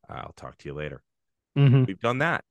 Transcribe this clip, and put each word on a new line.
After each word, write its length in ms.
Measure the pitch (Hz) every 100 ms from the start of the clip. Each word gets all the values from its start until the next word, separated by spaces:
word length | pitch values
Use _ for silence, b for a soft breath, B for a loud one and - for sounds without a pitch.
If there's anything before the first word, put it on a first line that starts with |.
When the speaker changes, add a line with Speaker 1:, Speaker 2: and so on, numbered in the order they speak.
| _
Speaker 1:
I'll 240 | 69 -
talk 220 | - 67 69
to 100 | 73
you 60 |
later." 280 | 71 76 67 _ _ _ _ _ -
Speaker 2:
Mm-hmm. 260 | 143 131
Speaker 1:
We've 160 | 127 95
done 180 | 117 131
that 260 | 160 156 _